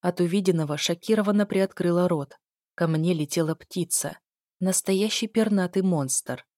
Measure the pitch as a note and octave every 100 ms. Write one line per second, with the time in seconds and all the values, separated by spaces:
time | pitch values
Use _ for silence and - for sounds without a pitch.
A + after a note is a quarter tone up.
0 | F3+ F3 F3 G3 F#3 E3+ D3+ C#3+ - E3+
1 | - A3 G3+ G#3 G3+ F#3+ F#3+ - F3 F3
2 | F3+ E3 C#3 - _ _ _ - E3+ D#3+
3 | E3 E3+ D3+ - D#3 E3 - - E3+ -
4 | - - _ _ _ _ F#3 F#3 - F#3+
5 | G#3+ - A3 - A3 G3+ F3+ G3 F#3+ E3
6 | C3+ - - B2+ -